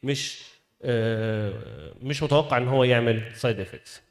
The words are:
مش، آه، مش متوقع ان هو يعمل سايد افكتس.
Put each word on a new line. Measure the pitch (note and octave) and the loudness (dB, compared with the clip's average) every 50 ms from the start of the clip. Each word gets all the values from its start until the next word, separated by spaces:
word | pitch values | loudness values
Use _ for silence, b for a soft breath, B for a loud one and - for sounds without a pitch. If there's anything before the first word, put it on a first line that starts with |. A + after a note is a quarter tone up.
| - | -2
مش، | C3 C#3 C#3 - - - - - - - _ _ _ _ _ | -2 -4 -2 -4 -8 -10 -12 -18 -20 -20 _ _ _ _ _
آه، | - - A#2+ A2+ A2+ A2+ A2+ A2 A2 A2+ A2 G#2+ G#2+ G2+ G2+ G#2+ - - A1+ - D2+ D#2+ - - | -4 -2 0 0 2 0 0 0 -2 -2 -2 -2 -2 -4 -6 -8 -12 -14 -14 -14 -16 -16 -16 -12
مش | - C3 C#3+ C#3 D#3 | -8 -6 -4 -4 0
متوقع | C#3+ C#3+ D3 D3+ C#3+ C#3 B2 | 2 4 4 4 4 2 0
ان | B2 B2+ | 2 2
هو | C3+ C3+ B2+ | 4 4 6
يعمل | B2+ B2 A#2+ A#2+ A#2+ A2+ A2 A2+ - - | 6 6 4 6 4 2 2 0 -8 -12
سايد | - - B2+ A2+ G2+ | -4 -2 -2 -2 -2
افكتس. | F#2+ - - - _ - - - _ _ | -4 -10 -10 -18 _ -20 -20 -20 _ _